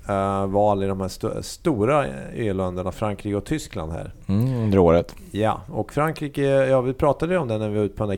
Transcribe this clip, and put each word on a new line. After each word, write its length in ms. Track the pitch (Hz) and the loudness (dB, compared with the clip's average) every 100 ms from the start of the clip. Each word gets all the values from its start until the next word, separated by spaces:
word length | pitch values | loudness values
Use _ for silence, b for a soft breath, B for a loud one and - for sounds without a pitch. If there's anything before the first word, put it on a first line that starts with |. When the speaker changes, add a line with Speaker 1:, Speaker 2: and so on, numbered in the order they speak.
| - | -4
Speaker 1:
eh, 360 | 98 98 98 98 | -2 0 0 0
val 360 | 101 104 98 | 2 4 2
i 40 | 98 | 0
de 140 | 95 | -2
här 60 | 95 | -4
sto-, 340 | - 110 - | -4 -6 -6
stora 680 | - - 170 120 110 151 135 | -8 -4 -2 2 2 2 0
E 40 | 135 - | -6 -10
U-länderna, 580 | - 110 95 92 90 92 | -6 -2 -2 -2 -4 -6
Frankrike 440 | - 107 98 104 101 | -4 -4 -4 -4 -4
och 100 | - | -2
Tyskland 460 | 156 - 98 80 | -6 -6 -8 -8
här. 220 | 80 - - - | -8 -10 -10 -2
Speaker 2:
Mm, 260 | 98 131 127 | 0 0 0
under 220 | 110 95 | 4 6
året. 380 | 85 85 85 - - | 8 6 4 -6 -8
Speaker 1:
Ja, 300 | 98 107 - - | -2 0 -2 -6
och 260 | 127 107 | -8 -4
Frankrike, 480 | - 156 143 151 139 | -2 -2 -2 -6 -2
ja, 400 | 139 139 131 135 | 2 4 4 2
vi 120 | 123 | 2
pratade 400 | 127 151 131 160 | 2 2 2 0
ju 60 | 185 | 0
om 80 | 131 | 0
det 100 | 107 | -2
när 120 | 107 | -2
vi 80 | 104 | 0
var 80 | 101 | 0
ute 100 | - | -2
på 60 | |
den 60 | |
där 60 | 104 | -4